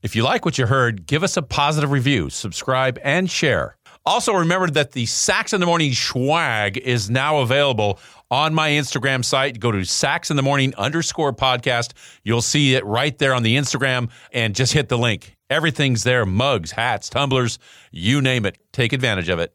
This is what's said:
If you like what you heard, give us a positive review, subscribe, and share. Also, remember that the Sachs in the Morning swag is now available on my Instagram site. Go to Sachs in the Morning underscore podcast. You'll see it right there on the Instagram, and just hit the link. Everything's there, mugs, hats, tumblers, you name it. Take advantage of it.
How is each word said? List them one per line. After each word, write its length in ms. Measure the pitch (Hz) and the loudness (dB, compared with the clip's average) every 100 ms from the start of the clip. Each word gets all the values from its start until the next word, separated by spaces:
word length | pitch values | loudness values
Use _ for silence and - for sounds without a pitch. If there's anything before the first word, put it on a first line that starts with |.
If 140 | 104 | -4
you 80 | - | 0
like 220 | 117 170 | 0 0
what 140 | - 139 | -2 -2
you 80 | 120 | 0
heard, 400 | 135 123 107 82 | 2 2 -2 -2
give 180 | 147 | -2
us 120 | 180 - | 0 -2
a 60 | |
positive 480 | 143 - 143 151 147 | -4 0 0 2 0
review, 400 | 139 123 139 71 | 2 2 0 0
subscribe, 680 | - 107 85 - 131 131 123 | -6 -8 -8 -2 0 0 -2
and 260 | - 156 185 | -2 0 0
share. 480 | - 160 98 62 - _ - - | 0 0 0 -2 -8 _ -6 -2
Also, 260 | 208 233 | 0 2
remember 380 | 202 165 185 180 | 2 2 2 2
that 220 | 147 139 | 0 -2
the 140 | - 117 | -2 -4
Sachs 460 | - - 196 220 | -2 0 0 0
in 60 | 208 | -2
the 80 | 175 | 0
Morning 260 | 170 151 | 2 2
swag 840 | 123 - 131 131 160 156 113 104 107 | 0 -2 -2 0 0 0 0 0 -2
is 340 | 127 123 98 | -2 -2 0
now 300 | 123 143 151 | -2 0 0
available 580 | 123 135 143 117 104 98 - - _ | 2 2 2 2 0 -2 -8 -20 _
on 240 | 123 156 | 0 0
my 160 | 156 156 | 0 2
Instagram 540 | 147 139 143 127 131 | 0 0 -2 0 0
site. 340 | 120 135 135 117 | 0 0 0 0
Go 140 | 120 | -2
to 120 | 104 | 0
Sachs 460 | 92 - 143 160 - | -2 -2 0 -2 -2
in 60 | 147 | 0
the 60 | |
Morning 300 | 135 139 135 - | 2 2 0 0
underscore 540 | 104 160 160 - 147 | -2 -2 -4 -2 -2
podcast. 600 | 120 131 123 127 120 117 - - - | 0 0 0 0 -2 -2 -8 -20 -14
You'll 200 | - 117 | -2 0
see 340 | 117 147 143 127 | 2 2 4 2
it 80 | |
right 340 | 98 110 143 - | 2 0 0 0
there 160 | 143 | 0
on 80 | 127 | 2
the 140 | 113 127 | 2 2
Instagram, 520 | 139 135 135 127 120 - - | 0 -2 0 -2 -4 -8 -8
and 220 | 131 113 | -2 -2
just 180 | 98 131 | 0 0
hit 160 | 156 131 | 0 0
the 80 | 123 | 0
link. 380 | 120 101 - _ _ | 0 -2 -6 _ _
Everything's 540 | 147 160 139 143 117 | 0 0 0 0 0
there, 200 | 123 127 | 2 2
mugs, 460 | 101 95 135 123 80 | 2 0 2 0 -4
hats, 380 | - 117 107 - | -4 -2 -2 -4
tumblers, 500 | 123 139 131 120 - - - - | -2 0 0 0 -4 -14 -20 -20
you 320 | 85 90 139 | -6 0 2
name 240 | 131 127 101 | 2 0 -2
it. 100 | - _ | -6 _
Take 200 | - 117 | -2 -2
advantage 360 | 139 127 98 87 | 0 0 0 0
of 120 | 87 | 0
it. 120 | 82 | -2